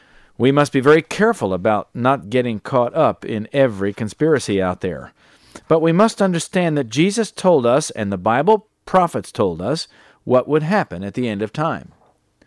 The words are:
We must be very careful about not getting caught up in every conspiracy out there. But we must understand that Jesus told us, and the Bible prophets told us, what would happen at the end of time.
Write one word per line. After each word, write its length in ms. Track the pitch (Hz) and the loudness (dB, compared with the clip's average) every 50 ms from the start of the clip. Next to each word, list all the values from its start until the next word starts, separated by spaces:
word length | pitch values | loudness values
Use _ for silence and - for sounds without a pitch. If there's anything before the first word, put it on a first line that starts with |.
| _ _ _ - _ _ _ - | _ _ _ -20 _ _ _ 0
We 140 | 113 135 | 0 2
must 200 | 139 147 147 139 | 4 4 2 2
be 100 | - 139 | 0 0
very 200 | 123 143 151 165 | 4 4 4 4
careful 500 | 160 - - - 208 226 226 - - 98 | 4 0 -2 0 0 0 0 0 -2 -4
about 380 | 95 90 92 110 107 101 - _ - | -2 0 0 0 0 0 -2 _ -6
not 340 | 123 117 127 139 127 80 101 | -2 0 0 0 0 -2 -4
getting 300 | 117 127 120 123 113 101 | -2 -2 -2 -2 -4 -8
caught 340 | - - 139 127 120 120 - | -8 -2 0 0 0 0 0
up 320 | 160 151 117 95 - - | 0 0 0 0 -2 -6
in 240 | - 117 107 107 - | -8 -6 -6 -6 -4
every 400 | - 139 135 123 104 95 98 104 | 0 2 2 2 0 -2 -4 -4
conspiracy 680 | 98 - 113 104 - - 147 160 156 127 - - 107 95 | -4 -4 -6 -8 -4 -2 0 2 2 2 0 0 0 0
out 200 | 92 90 90 - | 0 0 -2 -4
there. 320 | - 92 80 65 - - _ _ _ _ _ _ _ _ - - _ - | -6 -8 -8 -8 -12 -18 _ _ _ _ _ _ _ _ -20 -10 _ 0
But 120 | 160 165 | 0 2
we 120 | 156 165 | 2 2
must 300 | 165 180 214 226 - - | 4 4 4 2 2 0
understand 560 | 202 190 175 165 - - - 185 180 165 151 143 | 0 0 0 -2 -4 -4 -2 -2 0 0 0 -2
that 120 | 139 110 | -2 -2
Jesus 420 | 113 139 170 196 202 233 214 - | 0 0 2 2 2 -2 -4 -4
told 340 | - - - 185 175 143 120 | -4 -2 2 4 4 4 4
us, 240 | 117 123 151 151 - | 4 2 2 0 -2
and 220 | - - 107 101 | -6 -6 -6 -4
the 80 | 101 92 | -4 -2
Bible 480 | 90 107 113 127 151 190 220 208 - _ _ _ _ | 0 0 0 2 2 2 2 2 0 _ _ _ _
prophets 460 | - - 185 180 165 - 117 95 - | -2 0 2 2 2 -2 -6 -8 -8
told 320 | - - 107 92 85 80 90 | -4 -2 -2 -2 -2 -4 -4
us, 240 | 110 151 170 - - _ _ _ _ _ _ - | -4 -4 -6 -6 -10 _ _ _ _ _ _ -4
what 220 | 107 120 127 - - | 0 2 2 2 2
would 140 | 147 156 | -2 -2
happen 420 | 156 156 208 202 160 - - 87 98 | 0 0 -2 -2 -2 -4 -6 -10 -10
at 120 | 101 - | -10 -8
the 120 | 131 123 117 | -6 -4 -4
end 140 | 107 98 | -4 -4
of 100 | 110 107 | -6 -6
time. 400 | - 156 156 160 120 82 64 - - _ _ _ _ _ _ _ _ _ _ | -6 -4 -4 -4 -4 -8 -10 -16 -20 _ _ _ _ _ _ _ _ _ _